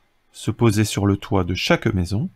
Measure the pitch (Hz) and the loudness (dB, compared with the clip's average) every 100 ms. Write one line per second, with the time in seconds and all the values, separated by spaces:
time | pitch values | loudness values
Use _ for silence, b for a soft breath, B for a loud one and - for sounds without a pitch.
0 | _ _ _ - - - 117 104 107 - | _ _ _ -12 -6 2 2 4 0 2
1 | 98 98 - 95 90 90 - 165 - 98 | 0 0 0 -2 0 -2 0 0 0 -2
2 | 87 98 180 | -2 -4 -6